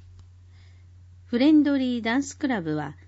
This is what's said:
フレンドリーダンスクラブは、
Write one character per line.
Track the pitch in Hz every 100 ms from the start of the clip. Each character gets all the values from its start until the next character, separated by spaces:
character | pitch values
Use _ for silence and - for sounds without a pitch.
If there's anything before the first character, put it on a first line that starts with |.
| - - - - - - - - - - - - -
フ | 240
レ | 285
ン | 311
ド | 285 277
リ | 254 240
ー |
ダ | 220 254
ン |
ス | 277 -
ク | 277
ラ | 226
ブ | 160 151
は、 | 147 -